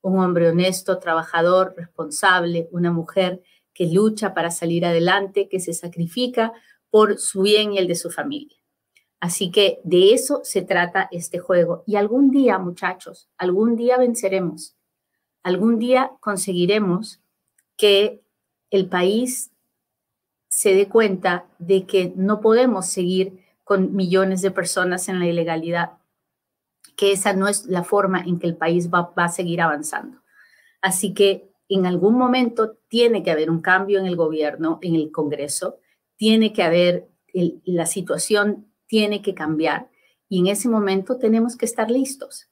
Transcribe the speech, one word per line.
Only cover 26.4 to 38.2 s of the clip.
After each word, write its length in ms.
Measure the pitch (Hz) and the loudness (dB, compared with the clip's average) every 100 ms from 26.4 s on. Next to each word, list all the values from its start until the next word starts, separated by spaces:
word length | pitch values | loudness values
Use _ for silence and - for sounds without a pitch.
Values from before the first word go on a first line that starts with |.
| _ _ _ _ _ - | _ _ _ _ _ -2
que 160 | 202 | 0
esa 200 | 196 208 | 2 0
no 160 | 190 196 | 0 0
es 180 | 196 - | -2 -4
la 180 | 180 | -6
forma 360 | 175 202 196 185 | 0 0 0 -2
en 180 | 180 175 | -2 -4
que 80 | 175 | -4
el 100 | 165 | -4
país 320 | 165 175 170 | -2 0 0
va, 200 | 175 175 - | -2 -2 -2
va 60 | |
a 60 | 175 | -4
seguir 300 | 175 175 170 | -4 -6 -2
avanzando. 600 | 165 147 - - - - _ _ _ _ _ _ | -2 -2 -6 -10 -12 -20 _ _ _ _ _ _
Así 340 | 190 185 202 | -4 -2 -4
que 340 | - 202 190 - _ _ | 2 2 2 -8 _ _
en 180 | 196 180 | 0 0
algún 300 | 175 190 240 | 2 2 4
momento 600 | 254 254 247 233 220 - _ | 2 2 0 0 -4 -4 _
tiene 340 | 226 240 214 | 2 4 2
que 80 | 175 | 0
haber 200 | 156 156 | 0 0
un 100 | 165 | -2
cambio 380 | 165 185 196 202 | 2 0 2 0
en 80 | 190 | 0
el 100 | 175 | -2
gobierno, 600 | 160 156 151 147 160 160 | -2 0 -4 -2 -6 -4
en 120 | 180 | -2
el 160 | 165 151 | -2 -2
Congreso, 680 | 156 147 143 143 - - - _ _ _ _ | -4 -4 -4 -6 -6 -8 -10 _ _ _ _
tiene 360 | 214 220 220 | 2 4 2
que 100 | 214 | 0
haber, 460 | 175 170 175 175 - _ _ | 0 2 2 0 -6 _ _
el, 300 | 185 170 - | -2 -2 -4
la 220 | - 175 160 | -4 -4 -2
situación 800 | - 180 180 | -6 -6 -6